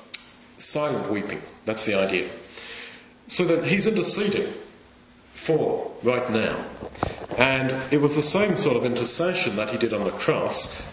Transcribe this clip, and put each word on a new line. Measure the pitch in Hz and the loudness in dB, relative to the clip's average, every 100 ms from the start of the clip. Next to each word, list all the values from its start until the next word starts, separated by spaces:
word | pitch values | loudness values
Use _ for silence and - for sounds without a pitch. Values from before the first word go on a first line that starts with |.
| - - - - - - | -10 -10 -10 -20 -20 -6
silent | - 151 147 110 98 | -2 0 0 -2 -2
weeping. | 104 - - - - - | -2 -4 -8 -12 -10 -6
That's | 110 | -2
the | 110 98 | 0 2
idea. | 95 92 - - - - - - - - - - - | 2 0 -2 -10 -16 -16 -14 -14 -14 -18 -20 -20 -2
So | - | 0
that | 170 160 | 4 2
he's | 143 196 220 | 2 2 2
interceding | 196 - 196 202 123 - - - - - - - - - | 2 0 2 0 0 -2 -6 -14 -20 -20 -20 -20 -20 -20
for | - - 156 - - - - | -12 0 2 2 0 -4 -2
right | 117 123 - | 2 2 2
now. | 110 90 - - - - - - - - - | 0 0 -2 -8 -10 -14 -6 -6 -4 -8 2
And | 131 131 131 131 - | 4 4 0 -2 2
it | 147 | 4
was | 143 151 | 4 4
the | |
same | - 196 208 170 | 4 4 2 2
sort | 151 120 | 2 2
of | |
intercession | 120 120 120 - 175 180 120 104 | 2 0 0 2 0 0 0 0
that | 107 | -2
he | 117 | 0
did | 113 | 0
on | 104 | 0
the | 104 | -2
cross. | - - 117 87 - - - - | 0 0 0 0 0 0 -4 -12